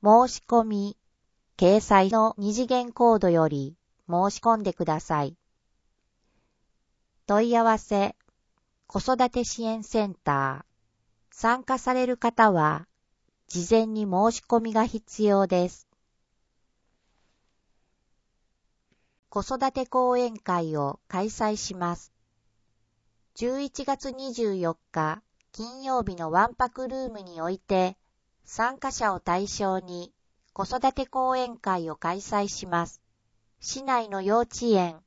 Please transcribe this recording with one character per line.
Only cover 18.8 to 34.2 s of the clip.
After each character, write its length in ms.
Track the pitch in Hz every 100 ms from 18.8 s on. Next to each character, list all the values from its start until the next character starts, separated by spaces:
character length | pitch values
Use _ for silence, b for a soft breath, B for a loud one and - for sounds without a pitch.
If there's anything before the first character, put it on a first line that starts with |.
| _ _ _ _ _
子 140 | 208
育 280 | 196 349 269
て 160 | 262 254
講 300 | 254 254 247
演 200 | 247 226
会 400 | - 180 165 156
を 220 | 139 - _
開 180 | 185 208
催 300 | - 214 214
し 180 | -
ま 220 | 185 175 175
す。 160 | - _ _ _ _ _ _ _ _ _ _ _ _
十 260 | - 240 262
一 240 | 277 -
月 280 | 277 269 277
二 200 | 262 269
十 220 | 240 226
四 220 | 190 170 160 _
日、 300 | - 156 170 _ _ _
金 320 | - 226 254
曜 200 | 269 254
日 120 | 202
の 160 | 180 165
わ 160 | 165 220
ん 80 |
ぱ 160 | 240 247
く 180 | - 262
ル 80 | 262
ー 140 | 262
ム 120 | 220
に 180 | 185 170
お 100 | 165
い 80 | 190
て、 380 | _ 190 185 190 _ _ _ _
参 340 | _ - 226 269
加 140 | 277
者 200 | - 220
を 80 | 180
対 260 | - 175 196
象 340 | - 196 185
に 320 | 180 175 180 _ _ _ _
子 120 | -
育 280 | 196 254 262
て 140 | 262 262
講 300 | 262 254 254
演 200 | 254 240
会 340 | - 185 160
を 60 | 151
開 220 | 165 185
催 280 | - 208 202
し 200 | - 196
ま 200 | 170 170
す。 140 | - _ _ _ _ _ _
市 240 | - 269
内 260 | 269 254 220
の 140 | 196